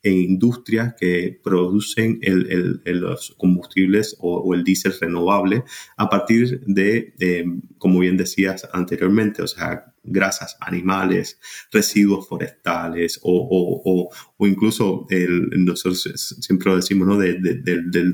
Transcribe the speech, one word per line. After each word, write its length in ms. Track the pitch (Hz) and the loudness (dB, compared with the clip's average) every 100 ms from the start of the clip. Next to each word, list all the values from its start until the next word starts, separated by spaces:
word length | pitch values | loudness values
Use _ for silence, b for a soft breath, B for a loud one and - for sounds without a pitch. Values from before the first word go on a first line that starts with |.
eh, 80 | 104 | 2
industrias 840 | 92 90 95 120 120 - 110 120 - | 2 2 2 2 0 -2 -2 -2 -2
que 420 | 90 87 90 - | 0 0 -2 -6
producen 760 | - 92 90 101 104 - 113 113 | -2 0 2 0 -2 -2 0 0
el, 280 | 98 95 - | 2 2 2
el, 320 | 87 90 90 | 0 -2 -4
el, 160 | - 90 | -4 -4
los 340 | 87 90 - _ | -4 -6 -10 _
combustibles 760 | 92 90 - 95 95 101 107 - | 2 2 0 0 2 2 0 -4
o, 160 | 87 87 | -4 -2
o 180 | 92 | 0
el 100 | 90 | 0
diésel 300 | 90 95 98 - | 2 2 0 -2
renovable 640 | 85 87 87 101 95 110 131 B B - | -4 0 2 2 2 0 -2 B B -4
a 140 | 107 | 0
partir 500 | 101 - 113 123 - - | 0 4 2 2 -2 -2
de, 480 | 98 98 117 - - | 2 2 0 -4 -4
eh, 260 | 90 87 87 87 - - | -2 0 -2 -6 -12 -2
como 220 | 92 90 | 2 4
bien 160 | 90 92 | 4 2
decías 520 | 92 - 95 95 - | -2 0 0 -2 -8
anteriormente, 680 | 90 90 95 92 104 107 104 | -6 -4 -2 2 2 2 -2
o 40 | 87 | -8
sea, 400 | - 85 85 - _ - | -6 -8 -8 -14 _ -4
grasas 520 | 95 95 - - - | 0 0 -2 -10 -12
animales, 800 | - 90 92 95 92 92 - - B B B | -6 -4 -2 0 0 0 -2 -12 B B B
residuos 560 | 110 - 107 101 98 - | 0 2 4 4 2 -2
forestales 880 | 92 - - 90 85 85 85 85 - | -8 -8 -8 -4 -4 -4 -4 -4 -2
o, 100 | - | 0
o, 500 | 90 - 92 87 90 95 | 0 2 0 0 -2 0
o, 240 | 92 90 B B _ | 0 -2 B B _
o 100 | 104 | 0
incluso 600 | 95 107 107 101 92 - | 4 0 2 -2 -2 -2
el, 400 | 92 90 87 82 95 | -2 0 0 0 2
nosotros 720 | 90 85 - 90 - - - - | 2 2 -4 -4 -6 -8 -12 -12
siempre 260 | - 92 98 | -2 0 2
lo 80 | 92 | 0
decimos, 320 | 90 98 92 | 2 2 2
¿no? 80 | 101 | 2
De, 240 | 92 87 | 2 0
de, 140 | 90 | -2
de, 280 | - 69 87 | -2 -2 -2
de, 280 | 85 87 90 | 0 0 0